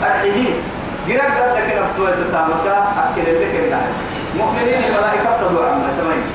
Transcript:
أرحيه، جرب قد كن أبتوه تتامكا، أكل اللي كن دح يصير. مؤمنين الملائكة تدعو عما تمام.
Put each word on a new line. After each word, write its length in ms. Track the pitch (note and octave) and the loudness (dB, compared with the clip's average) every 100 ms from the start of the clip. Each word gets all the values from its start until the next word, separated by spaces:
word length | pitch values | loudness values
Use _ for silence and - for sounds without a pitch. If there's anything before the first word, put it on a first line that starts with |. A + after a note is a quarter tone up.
أرحيه، 500 | - - G3+ G#3 B3 - - - - - D#3 | 0 2 2 2 0 0 -4 -8 -8 -6 -2
جرب 240 | B3 C#4 C#4 | 0 2 2
قد 200 | B3 A#3 | 2 2
كن 200 | A3+ A3 | 0 0
أبتوه 340 | - - F#3+ | -2 0 0
تتامكا، 680 | F3+ E3+ E3 D#3+ D#3+ G3 G3+ | 0 0 0 0 0 0 2
أكل 520 | G3+ - - - E3 | 2 0 0 0 2
اللي 160 | E3 - | 2 2
كن 240 | - - | 0 0
دح 120 | - - | 0 -2
يصير. 300 | - - - - E3 | -4 -6 -6 -6 -2
مؤمنين 440 | A3 A#3 A#3+ B3+ A3+ | 0 2 2 2 2
الملائكة 420 | G#3 G#3 G#3 F#3+ A3+ | 2 0 0 0 2
تدعو 220 | F#3+ E3+ | 2 2
عما 260 | D#3+ C#3 C3+ C#3 | 2 0 0 -2
تمام. 240 | E3 D#3+ D#3 | -2 -2 -4